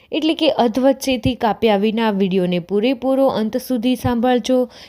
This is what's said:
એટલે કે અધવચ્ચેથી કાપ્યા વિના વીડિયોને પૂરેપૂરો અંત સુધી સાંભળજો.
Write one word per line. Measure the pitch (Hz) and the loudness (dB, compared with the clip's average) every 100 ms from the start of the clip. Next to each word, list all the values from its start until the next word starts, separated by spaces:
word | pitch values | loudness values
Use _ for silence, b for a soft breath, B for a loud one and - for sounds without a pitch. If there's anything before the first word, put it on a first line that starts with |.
| B | B
એટલે | 302 311 | -4 -2
કે | 302 311 | 0 0
અધવચ્ચેથી | - 240 226 269 269 269 254 262 240 | 2 0 2 2 2 0 -2 -2 -2
કાપ્યા | 226 196 226 202 | -2 0 2 2
વિના | 220 220 220 | 2 0 0
વીડિયોને | 196 196 190 180 180 | 0 0 0 0 -2
પૂરેપૂરો | 170 202 240 277 262 269 269 | -2 0 0 0 0 2 2
અંત | - 220 254 | 0 -2 -4
સુધી | - 254 247 247 | -4 -2 0 0
સાંભળજો. | 254 233 247 247 - 254 247 B | -2 0 0 0 0 0 0 B